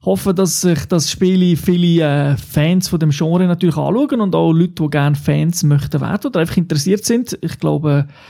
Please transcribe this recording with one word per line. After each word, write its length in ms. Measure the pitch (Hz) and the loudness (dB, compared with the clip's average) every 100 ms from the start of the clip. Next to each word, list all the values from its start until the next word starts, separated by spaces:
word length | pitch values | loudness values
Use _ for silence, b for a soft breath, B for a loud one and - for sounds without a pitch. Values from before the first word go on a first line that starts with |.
Hoffe, 300 | - 190 202 | 0 0 0
dass 300 | 180 190 - | 0 0 0
sich 240 | 180 165 - | 0 0 0
das 240 | 180 143 | -2 -2
Spiel 460 | - 185 185 180 165 | 0 2 4 2 2
viele, 760 | - 175 175 165 151 143 143 | 0 2 4 2 2 0 0
äh, 40 | 139 | -2
Fans 520 | - - 156 185 180 | -2 0 2 2 0
von 100 | 175 | 0
dem 120 | 156 | 0
Genre 360 | 143 160 175 180 | 0 0 2 2
natürlich 300 | 175 180 156 | 2 0 0
anschauen 460 | 139 202 277 262 | -2 0 0 0
und 120 | 202 | 0
auch 180 | 165 165 | 2 2
Leute, 300 | 160 170 175 | 2 0 -2
die 60 | 156 | -2
gerne 260 | 147 143 | 0 0
Fans 480 | 143 - 147 156 175 | 0 0 0 0 0
möchten 380 | 151 147 143 151 | 0 0 0 -4
werden 260 | 135 196 285 | -4 -4 -4
oder 140 | 190 | -2
einfach 160 | 165 - | -2 -2
interessiert 480 | 170 151 143 208 | -2 -2 0 -2
sind. 340 | - 233 247 - | 0 -2 -2 -6
Ich 160 | 165 - | -8 -4
glaube, 500 | 160 147 151 143 143 B B | -2 -2 0 0 -2 B B